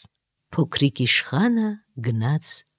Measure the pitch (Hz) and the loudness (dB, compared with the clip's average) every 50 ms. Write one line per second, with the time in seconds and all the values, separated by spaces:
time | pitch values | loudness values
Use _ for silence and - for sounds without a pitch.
0 | - - _ _ _ _ _ _ _ _ - - 160 - - - 139 139 - - | -10 -12 _ _ _ _ _ _ _ _ -2 -2 -2 -2 0 0 0 0 2 0
1 | 127 117 - - - - - 143 202 247 240 226 214 214 208 208 _ _ _ 127 | 0 2 2 0 0 -2 0 0 2 2 2 2 0 0 -2 -6 _ _ _ -6
2 | 117 123 117 110 110 123 147 156 - - - - - _ _ | -4 -2 0 0 0 0 0 0 0 -2 -2 -4 -6 _ _